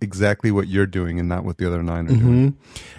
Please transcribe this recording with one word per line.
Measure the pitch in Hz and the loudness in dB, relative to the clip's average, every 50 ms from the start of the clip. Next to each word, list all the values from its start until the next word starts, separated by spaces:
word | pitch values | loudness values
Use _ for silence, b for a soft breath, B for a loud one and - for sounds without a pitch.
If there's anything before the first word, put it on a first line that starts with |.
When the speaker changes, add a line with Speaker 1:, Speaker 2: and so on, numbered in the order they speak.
Speaker 1:
exactly | 110 101 95 92 104 101 104 - - 113 101 | -8 -6 -2 0 2 2 2 2 0 0 0
what | 101 92 87 | 0 0 0
you're | 95 98 98 | 0 0 0
doing | 95 90 95 90 85 85 87 | 0 0 -2 -4 -2 -2 -2
and | 87 87 | -2 -2
not | 87 90 92 | -2 -4 -4
what | 95 82 - | -6 -6 -4
the | 92 | -4
other | 87 87 85 85 | -2 -2 -2 -2
nine | 85 85 85 85 | -4 -4 -4 0
are | 85 | 2
doing. | 131 113 117 123 120 123 131 139 139 | 2 4 4 4 4 4 4 2 0
Speaker 2:
Mm-hmm. | - _ - - - - - - | -2 _ -20 -20 -20 -20 -20 -20